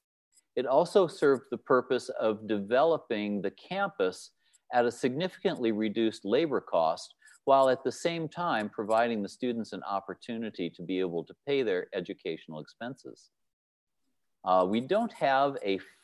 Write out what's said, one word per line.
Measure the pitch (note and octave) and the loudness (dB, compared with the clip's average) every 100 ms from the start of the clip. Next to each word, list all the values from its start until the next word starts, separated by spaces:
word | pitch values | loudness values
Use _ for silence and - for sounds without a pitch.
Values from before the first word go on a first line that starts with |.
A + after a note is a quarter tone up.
| _ _ _ _ _ | _ _ _ _ _
It | - B2+ | -6 2
also | C3+ F3 G#3 E3+ | 2 6 4 4
served | - D3 C3 - | 4 4 4 0
the | A#2 | -10
purpose | - B2+ - B2 - - | 2 2 4 -2 -2 0
of | A2+ G#2+ G#2+ | 0 0 -2
developing | G#2 G2 B2 D#3+ D3+ - A2 G#2 G#2 | -2 2 2 4 2 -2 -4 -2 -2
the | F#2+ | -4
campus | - - F#3+ G3 - F#2 - - _ _ _ _ | -6 -8 -4 -4 0 -2 -2 -16 _ _ _ _
at | B2 | 2
a | A#2+ | 2
significantly | A#2+ C#3+ C3 F3+ - F#3+ D3+ A2+ | 0 -2 -2 -6 -4 -4 0 0
reduced | G#2 G#2+ G2+ A2+ - | 0 -2 0 0 -2
labor | G2 A#2+ E3 A2+ | 0 0 2 -2
cost, | - F2+ D#2+ E2+ - _ - - | 0 0 2 0 -8 _ -20 -8
while | - C3+ C3+ | 2 4 6
at | B2+ | 2
the | B2+ | -2
same | - E3+ E3+ D#3 | -2 -4 -2 -6
time | - F3 A#2 G#2 | -4 -2 -2 -2
providing | - G#2 A2+ A#2+ A2 | -6 0 2 2 0
the | G2 | -6
students | - B2+ A2+ G#2+ | -4 -4 -4 -6
an | G2 | -10
opportunity | - G2 - F2+ - A2+ A2+ - E2+ | -6 -6 -6 -12 -10 -8 -8 -6 -8
to | - | -8
be | F2 F#2 | -6 -2
able | F#2 E2+ | -2 -4
to | D#2 - - | -8 -12 -4
pay | C#3 | -2
their | A2+ F2+ - | 0 -2 -4
educational | G2 F2+ F#2 - D#2+ - D#2 | -8 -8 -10 -8 -10 -10 -14
expenses. | D2+ _ A#2 - C2 - _ _ _ _ _ _ _ _ _ _ _ _ | -14 _ -14 -12 -18 -20 _ _ _ _ _ _ _ _ _ _ _ _
Uh, | F#2 F#2 F#2 | 2 4 4
we | A2 | 0
don't | C3+ G3 A#3 | 0 -2 -2
have | - D3+ C3+ C#3+ C#3 | -2 0 2 0 -2
a | G2+ F#2+ - _ | -4 -4 -6 _